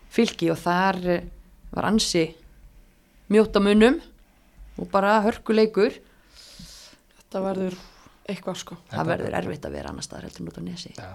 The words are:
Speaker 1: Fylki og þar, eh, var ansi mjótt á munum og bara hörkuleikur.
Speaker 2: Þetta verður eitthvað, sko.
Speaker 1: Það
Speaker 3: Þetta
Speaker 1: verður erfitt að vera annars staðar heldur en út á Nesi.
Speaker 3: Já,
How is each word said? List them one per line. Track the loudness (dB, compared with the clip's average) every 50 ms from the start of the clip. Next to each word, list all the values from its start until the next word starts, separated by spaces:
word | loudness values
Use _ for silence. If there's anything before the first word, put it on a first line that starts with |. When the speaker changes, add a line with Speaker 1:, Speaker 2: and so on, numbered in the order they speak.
| -20 -2
Speaker 1:
Fylki | 0 0 0 0 0 -2 -2 -2
og | -2
þar, | 0 -2 0 0 2 2 0 0 0 -2
eh, | -2 -2 -2 -4 -8 -16 -20 -20 _ -20 _ -20 -10
var | -6 -4 0 0
ansi | 2 2 0 0 0 0 0 -2 -4 -12 -20 -20 -20 -20 -20 -20 -20 -20 _ _ _ _ _ _ _ _ _ 2
mjótt | 4 4 4 4 2
á | 2
munum | 4 6 6 8 6 6 6 2 -4 -12 -20 _ _ _ _ _ _ _ _ -20 -20 -18 -12
og | -12 -6 -2
bara | 0 2 4 6 4 6
hörkuleikur. | 4 4 0 0 -2 0 4 4 4 4 4 2 2 2 0 -6 -14 _ _ _ _ _ _ -20 -20 -20 -20 -20 -20 -20 -20 -20 -20 -20 -20 _ _ _ _
Speaker 2:
Þetta | _ _ _ -6 -4 -4
verður | -2 -2 -2 -4 -4 -6 -8 -14 -20 -20 -20 -20 -20 _ _ _
eitthvað, | -10 -10 -8 -8 -10 -10
sko. | -10 -12 -14 -16 -18 -16 -10
Speaker 1:
Það | -6
Speaker 3:
Þetta | -4 -2 -2
Speaker 1:
verður | -2 -2 -4 -4 -4 -4
erfitt | -4 -6 -8 -8 -10
að | -10
vera | -8 -8 -10 -10
annars | -12 -12 -12
staðar | -14 -14 -14 -14 -14
heldur | -14 -14
en | -14 -14
út | -12
á | -12 -12
Nesi. | -12 -12 -12 -14 -16 -16
Speaker 3:
Já, | -16 -16 -16